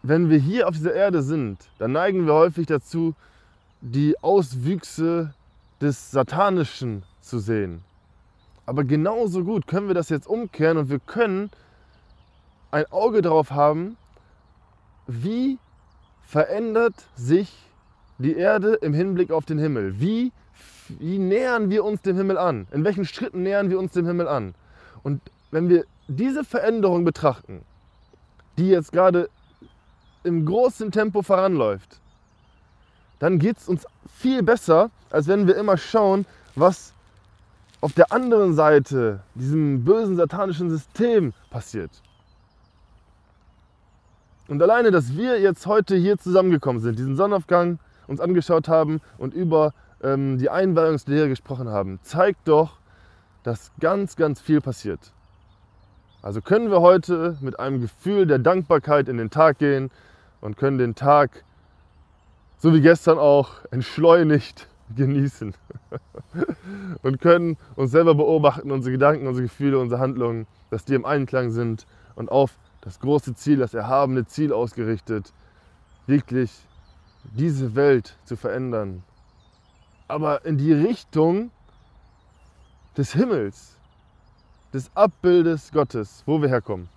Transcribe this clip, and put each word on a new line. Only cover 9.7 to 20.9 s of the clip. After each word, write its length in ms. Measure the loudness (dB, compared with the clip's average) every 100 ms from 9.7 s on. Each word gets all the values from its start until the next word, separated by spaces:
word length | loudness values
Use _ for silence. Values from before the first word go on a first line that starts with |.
| -6 -2
wir 80 |
das 140 | -4 -2
jetzt 180 | -6 -4
umkehren 500 | -6 -6 -2 0 0
und 120 | -2
wir 100 | -6
können 500 | -6 -4 -2 -2 -6 -14 _ _ _ _ _ _ _ _ _ _ _
ein 160 | -6 -4
Auge 320 | -2 0 0
drauf 280 | 2 0 0
haben, 460 | 0 2 0 -6 -12 _ _ _ _ _ _ _ _ _ _ -12
wie 500 | -8 -6 -4 -4 -6 _ _ _ _ _ _
verändert 720 | _ 0 0 -2 -2 0 0 -2 _
sich 360 | -10 0 0 0 -12 _ _ _ _ _ -6
die 160 | -4
Erde 400 | 0 2 2 2 0
im 120 | 0
Hinblick 380 | -2 -2 -2 -2
auf 140 | -2
den 120 | -4 -4
Himmel? 420 | -2 -2 -4 -4
Wie, 320 | -2 -2 -4 _ _ _ -20 -20
wie 300 | -20